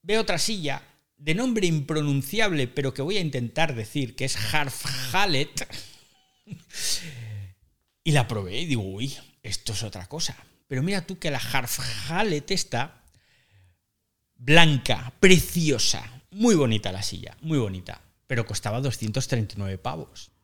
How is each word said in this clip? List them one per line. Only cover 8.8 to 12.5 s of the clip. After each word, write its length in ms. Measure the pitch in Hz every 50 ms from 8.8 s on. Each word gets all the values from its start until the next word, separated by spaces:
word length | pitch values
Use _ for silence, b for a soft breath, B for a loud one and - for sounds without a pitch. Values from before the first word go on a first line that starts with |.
"Uy, 340 | 98 95 95 101 123 139 135 - - - _ _ _
esto 280 | 101 98 - - 117 110
es 80 | 95 113
otra 240 | 104 - 92 92 -
cosa". 280 | 139 165 156 - - - - _ _ _ _
Pero 160 | _ 139 127
mira 240 | 139 180 202 190 175
tú 120 | - 190 180
que 100 | - 160
la 80 | 143 120
Harf 400 | - 120 135 135 123 120 - - 135 123 113 101 98 -
Hallet 400 | 160 180 220 214 160 147 139 -